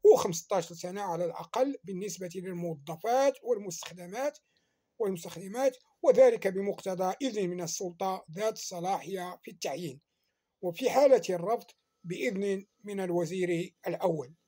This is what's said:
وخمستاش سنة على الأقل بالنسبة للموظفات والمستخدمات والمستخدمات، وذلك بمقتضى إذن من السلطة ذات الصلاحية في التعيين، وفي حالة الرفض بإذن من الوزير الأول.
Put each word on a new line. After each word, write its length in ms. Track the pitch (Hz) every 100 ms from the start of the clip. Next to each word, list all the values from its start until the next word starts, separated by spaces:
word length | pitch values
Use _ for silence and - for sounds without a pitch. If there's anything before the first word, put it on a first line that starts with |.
وخمستاش 680 | 403 - 214 170 - 190 165
سنة 300 | 170 180 196
على 220 | 196 165
الأقل 540 | 175 165 165 226 269 269
بالنسبة 460 | 180 185 202 170 180
للموظفات 1000 | 180 180 175 170 151 143 160 220 254 277 262
والمستخدمات 960 | 226 226 202 170 - 175 175 214 285 - _ _ _ _ _ _
والمستخدمات، 760 | 214 185 - 160 190 226 269 254 _ _
وذلك 460 | 320 226 262 226 196
بمقتضى 640 | 185 202 170 196 180 185 190
إذن 280 | 269 214 180
من 100 | 180
السلطة 640 | 165 - 185 170 190 185 -
ذات 200 | 160 220
الصلاحية 880 | 214 - 180 175 190 - 190 180 175
في 80 | -
التعيين، 500 | 165 - 175 170 135 _ _ _ _ _ _
وفي 280 | 185 170 254
حالة 320 | 254 285 247 -
الرفض 360 | 180 175 226 - _ _ _
بإذن 600 | 170 180 254 196 202 196 - _
من 160 | 202 196
الوزير 720 | 185 175 165 185 175 170 175 _ -
الأول. 480 | 170 185 160 131 160